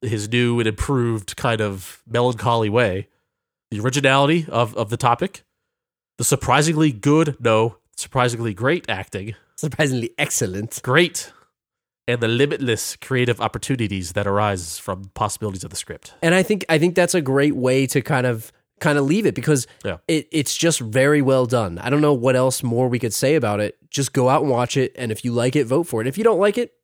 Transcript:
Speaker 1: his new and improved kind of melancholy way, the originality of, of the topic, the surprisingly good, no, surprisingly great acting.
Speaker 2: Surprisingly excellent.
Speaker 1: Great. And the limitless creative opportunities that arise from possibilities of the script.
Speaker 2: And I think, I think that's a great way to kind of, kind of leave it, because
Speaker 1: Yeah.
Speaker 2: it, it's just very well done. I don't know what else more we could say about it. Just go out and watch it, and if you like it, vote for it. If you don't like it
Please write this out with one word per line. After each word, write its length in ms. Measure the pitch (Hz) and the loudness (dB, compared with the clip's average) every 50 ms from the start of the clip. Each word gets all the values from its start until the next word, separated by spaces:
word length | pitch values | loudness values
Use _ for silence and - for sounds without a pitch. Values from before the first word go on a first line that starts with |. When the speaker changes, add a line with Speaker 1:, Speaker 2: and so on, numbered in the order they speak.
Speaker 1:
his 260 | - 120 107 107 104 104 | -4 -4 -4 -4 -4 -2
new 320 | 113 120 123 120 120 117 | 0 0 2 2 2 0
and 80 | 113 110 | 0 0
improved 680 | 104 - - - 143 131 120 117 113 110 104 - - - | -2 -2 -4 -2 0 0 2 0 -2 -4 -6 -8 -14 -6
kind 240 | - 131 117 110 | -2 -2 0 0
of 400 | 110 104 98 95 95 - - - _ - | -2 -4 -4 -6 -12 -16 -20 -20 _ -4
melancholy 640 | 113 120 120 123 123 110 - 127 117 117 110 107 | -2 0 0 0 0 0 0 0 2 2 2 2
way, 380 | 101 120 123 104 92 95 101 _ _ _ _ _ _ _ _ _ _ _ _ _ | 2 2 2 2 0 -2 -6 _ _ _ _ _ _ _ _ _ _ _ _ _
the 100 | - 104 | -8 -4
originality 680 | 104 127 127 143 139 135 135 139 139 139 160 175 156 - | -4 -2 -2 2 2 4 4 4 4 4 2 2 0 -2
of, 260 | - 113 120 113 110 | 0 0 0 0 0
of 140 | 104 113 101 | -6 -4 -4
the 80 | 113 113 | -4 0
topic, 460 | - 123 120 - - 190 _ - _ _ _ _ _ _ _ _ _ _ _ _ _ _ _ _ | 2 2 2 2 -2 -6 _ -10 _ _ _ _ _ _ _ _ _ _ _ _ _ _ _ _
the 60 | 123 | -2
surprisingly 680 | - - 131 - - 127 139 151 160 170 151 160 156 | 0 0 0 2 2 4 4 4 2 2 2 2 2
good, 460 | 127 107 - 143 147 156 165 151 135 - | 0 0 0 2 4 4 2 0 -2 -2
no, 380 | 120 117 113 110 113 117 - _ _ _ _ | 0 2 2 4 2 0 -2 _ _ _ _
surprisingly 580 | - - - - 135 123 123 117 113 117 113 104 | -14 -14 -6 -2 0 0 0 0 -2 -4 -6 -4
great 360 | 92 113 131 160 180 - - | -2 -2 0 0 -2 -2 -6
acting. 460 | 113 95 95 - - 101 95 104 110 - _ _ _ - | -6 -6 -6 -8 -10 -10 -10 -10 -12 -14 _ _ _ -8
Speaker 2:
Surprisingly 520 | - 156 131 - 160 143 127 123 113 113 - - | -6 -6 -2 0 0 0 0 -2 -4 -6 -4 -4
excellent. 640 | 143 139 - - 123 101 92 98 107 117 - - - | -4 -4 -2 -2 -2 -2 -4 -6 -8 -8 -10 -10 -4
Speaker 1:
Great. 480 | - 127 156 180 175 - - - - - _ _ _ _ _ _ _ _ _ _ _ _ _ _ - | 0 2 2 2 2 0 -8 -12 -12 -16 _ _ _ _ _ _ _ _ _ _ _ _ _ _ -4
And 140 | 120 120 | -2 0
the 60 | 117 110 | 0 0
limitless 680 | 117 120 135 147 151 139 139 120 113 104 - - - - | 2 2 2 0 0 -2 -2 -2 -2 -2 -2 -8 -10 -12
creative 440 | - - 135 127 123 120 117 - | -8 -4 0 0 2 2 0 0
opportunities 680 | 117 110 - 117 - - 139 123 117 101 101 95 90 82 - | -2 -4 -4 -6 -4 -4 -2 -2 -2 -2 -2 -4 -6 -4 -4
that 140 | 101 101 101 | -4 -2 0
arise 500 | 98 101 107 104 101 92 87 82 82 - | 0 2 2 0 0 -2 -6 -8 -12 -12
from 280 | - - 95 92 98 95 _ | -8 -8 -8 -8 -10 -16 _
possibilities 480 | - 110 104 - - - 104 95 95 - | -4 -4 -4 -4 -6 -8 -8 -8 -8 -12
of 80 | - | -12
the 40 | - | -12
script. 380 | - - - - - _ - - _ | -12 -12 -12 -14 -16 _ -20 -14 _
Speaker 2:
And 140 | - 165 170 | 0 2 2
I 80 | 185 185 | 2 2
think, 200 | - 214 190 - - | 2 0 -2 0 0
I 80 | 165 156 | 2 2
think 160 | 151 180 170 | 2 2 4
that's 220 | 185 175 175 - | 2 2 2 2
a 60 | 185 | 0
great 340 | 151 131 135 139 139 151 147 | 0 2 2 2 2 2 2
way 320 | - 123 127 131 135 135 127 | 0 0 2 2 2 2 2
to 140 | - 147 | 0 -2
kind 260 | 120 - 156 131 123 127 | 0 0 0 0 2 0
of, 240 | 120 113 113 - _ _ _ _ _ _ | -2 -2 -6 -12 _ _ _ _ _ _
kind 200 | - - 147 143 | 0 0 2 2
of 60 | 139 | 2
leave 200 | 135 156 208 220 | 2 2 2 2
it, 80 | 170 - | 0 -2
because 320 | - 120 - 151 135 120 - - _ - | 0 0 2 2 2 0 -4 -12 _ -8
Speaker 1:
Yeah. 140 | 104 87 85 _ - | -8 -8 -8 _ -2
Speaker 2:
it, 200 | 165 156 139 _ | -2 -2 -2 _
it's 240 | - 160 139 - - | -2 -2 -2 -2 -2
just 260 | - - 170 160 - | 0 0 0 0 0
very 420 | 127 110 104 127 131 139 151 151 139 | -4 -2 0 2 4 4 4 4 4
well 240 | 127 131 131 127 120 | 4 4 4 2 2
done. 320 | 123 120 110 92 82 85 | 2 0 0 -2 -4 -6
I 100 | 101 123 | -4 0
don't 120 | 135 147 | 2 2
know 120 | 151 147 147 | 4 4 2
what 220 | 127 117 131 127 | 2 2 2 2
else 260 | 127 127 131 127 - | 4 2 2 0 0
more 260 | - 123 117 117 127 127 | -2 -2 0 0 0 0
we 100 | 120 120 | 0 0
could 140 | 117 117 104 | -2 -2 -2
say 200 | - - 131 151 | 0 0 2 2
about 260 | 160 131 107 104 101 | 2 2 0 0 0
it. 180 | 104 104 - _ _ _ | -2 -4 -4 _ _ _
Just 240 | - - 139 - _ | -4 -4 -4 -2 _
go 160 | 135 123 127 | 2 2 4
out 120 | 131 151 147 | 4 2 2
and 80 | 147 | 2
watch 260 | 127 120 123 120 - 143 | 0 0 0 0 0 0
it, 140 | 127 - _ | -2 -2 _
and 160 | - 127 117 | -6 -6 -6
if 140 | 107 - - | -6 -4 -4
you 60 | 123 120 | -4 -2
like 220 | 120 117 127 127 | 0 0 2 2
it, 100 | 147 135 | 0 0
vote 200 | 113 127 156 170 - | 2 0 0 0 0
for 120 | - 113 | -2 -4
it. 40 | 110 | -2
If 100 | 131 135 190 | -2 -4 0
you 60 | 220 | 2
don't 160 | 226 220 175 | 2 2 4
like 200 | 196 208 202 240 | 2 2 2 0
it 140 | 240 - _ _ | -4 -6 _ _